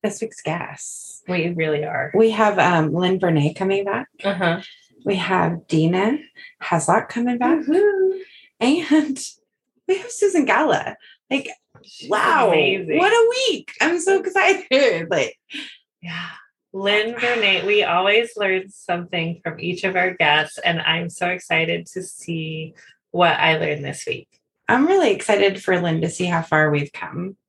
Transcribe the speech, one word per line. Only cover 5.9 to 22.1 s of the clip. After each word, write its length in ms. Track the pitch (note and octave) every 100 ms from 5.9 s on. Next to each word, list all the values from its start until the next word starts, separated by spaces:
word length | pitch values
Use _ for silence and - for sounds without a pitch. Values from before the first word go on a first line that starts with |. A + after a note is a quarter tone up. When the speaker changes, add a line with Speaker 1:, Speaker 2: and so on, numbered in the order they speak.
| F3+ G3+ D4 - - - _
Speaker 1:
Haslock 460 | - E3+ D#3 F#3+ -
coming 300 | A#3 A#3+ A#3+
back. 220 | B3 E4
Speaker 2:
Woohoo. 600 | B3+ E4+ G#4 G4 F#4+ F#4+ - - - _
Speaker 1:
And 580 | B3 D#4+ D#4+ D#4 D4 C4 - - _ _ _ _ -
we 100 | F#4+
have 120 | A#4+
Susan 340 | - G4+ F4+
Gala. 520 | C4+ G#3 D4+ F#3+ - - - _ _
Like, 180 | C4+ - - _ -
Speaker 2:
She's 260 | - - -
Speaker 1:
wow, 380 | - - D#4+ A3+
Speaker 2:
amazing. 500 | F3 - F#3+ E3+ D4+
Speaker 1:
what 140 | F#4
a 160 | A#4 A#4 B4 C5
week. 240 | D4 - -
I'm 180 | C#4+ F4
so 200 | F4 G4
excited. 880 | - F#4+ F#4 G4 - C4 C4 E3 E3
Like, 280 | E3+ C3 - _ - - - _ _
Speaker 2:
yeah. 260 | F3 E3+ F3 - - _ _
Lynn 420 | F#3+ G3 G#3 A3
Vernay, 500 | A#3 A#3+ A#3+ G3+ F#3+ F#3+
we 180 | G#3
always 480 | - E3+ F#3+ G#3+ A#3 -
learn 320 | G3 F#3+ F#3+
something 720 | - - F3 F3 F3 E3 E3+
from 160 | E3 D#3+
each 220 | E3+ F3+
of 120 | F#3+ F#3
our 160 | F3+
guests, 440 | F3+ D#3 D3 D3+ -
and 220 | - E3
I'm 280 | E3 E3 E3+
so 180 | - F3
excited 580 | F3+ - E3 D#3+ E3+ E3+
to 140 | F#3
see 720 | F3+